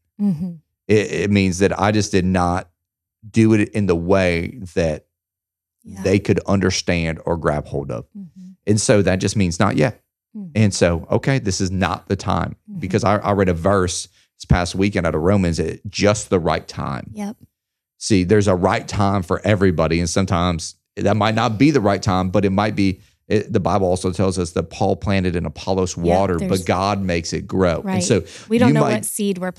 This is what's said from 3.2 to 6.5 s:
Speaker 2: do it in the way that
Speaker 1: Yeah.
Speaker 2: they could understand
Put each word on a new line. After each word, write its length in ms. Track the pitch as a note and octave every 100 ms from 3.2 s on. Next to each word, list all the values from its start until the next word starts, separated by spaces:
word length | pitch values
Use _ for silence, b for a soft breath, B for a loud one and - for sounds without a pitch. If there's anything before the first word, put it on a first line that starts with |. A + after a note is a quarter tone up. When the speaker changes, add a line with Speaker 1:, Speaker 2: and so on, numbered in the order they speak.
| G#2+
Speaker 2:
do 260 | G#2+ A2
it 160 | A2 G#2
in 160 | A2 G2
the 100 | E2+
way 640 | E2+ G2 F#2 E2+ F2+ - F2+
that 320 | - E2 D2+ - _ _ _ _ _ _ _
Speaker 1:
Yeah. 200 | - F#2+
Speaker 2:
they 160 | F#2+ G2+
could 220 | - F#2+
understand 760 | -